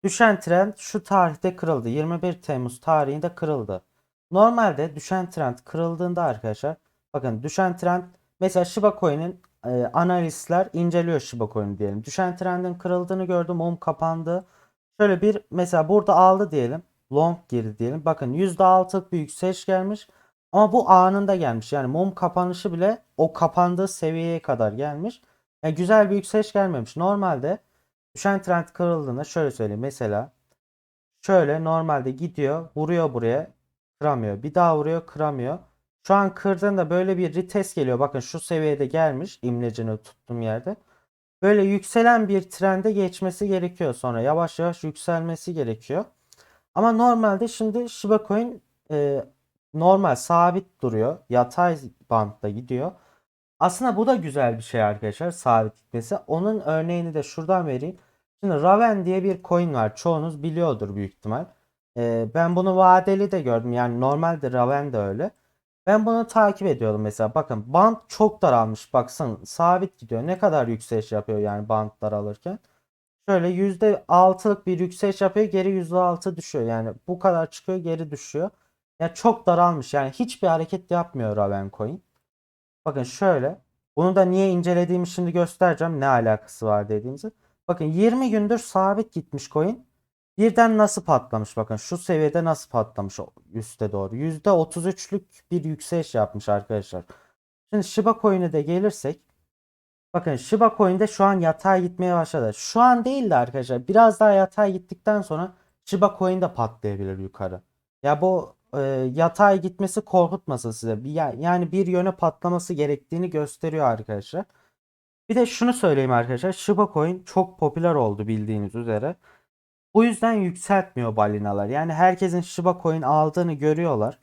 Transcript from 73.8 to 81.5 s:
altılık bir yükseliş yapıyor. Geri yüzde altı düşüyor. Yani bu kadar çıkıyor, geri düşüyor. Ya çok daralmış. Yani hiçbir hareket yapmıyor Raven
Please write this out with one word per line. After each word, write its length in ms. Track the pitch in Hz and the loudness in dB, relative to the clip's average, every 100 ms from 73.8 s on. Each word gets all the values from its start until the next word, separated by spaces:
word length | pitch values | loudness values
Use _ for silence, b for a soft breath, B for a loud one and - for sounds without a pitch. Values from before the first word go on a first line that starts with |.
| 214 202 - | 2 2 4
altılık 580 | 175 185 185 220 202 - | 6 6 4 -2 -2 -2
bir 120 | 175 | -2
yükseliş 420 | 180 180 202 196 | -2 -2 -4 0
yapıyor. 260 | 196 202 214 | 0 2 0
Geri 240 | 190 190 | 0 0
yüzde 260 | 190 165 175 | -2 0 0
altı 380 | 180 175 190 175 | 2 0 -6 -8
düşüyor. 280 | - 147 | -8 -4
Yani 280 | 117 113 113 107 - | -2 -2 -4 -8 -10
bu 100 | 180 | 0
kadar 320 | 196 170 165 | 0 0 -2
çıkıyor, 280 | - - 185 | -8 -6 -6
geri 320 | 170 165 160 | -4 -6 -6
düşüyor. 400 | 143 - 147 190 _ _ _ _ _ | -12 -8 -6 -6 _ _ _ _ _
Ya 140 | 165 | -8
çok 320 | 170 233 226 - | 0 0 2 2
daralmış. 480 | 170 175 160 127 | 4 4 2 -2
Yani 160 | 143 135 | -4 -4
hiçbir 380 | - 240 - 185 | -6 -8 -2 0
hareket 420 | 165 165 185 _ | 0 -2 -8 _
yapmıyor 460 | 175 170 131 110 104 | -4 -2 -6 -4 0
Raven 340 | 101 | 0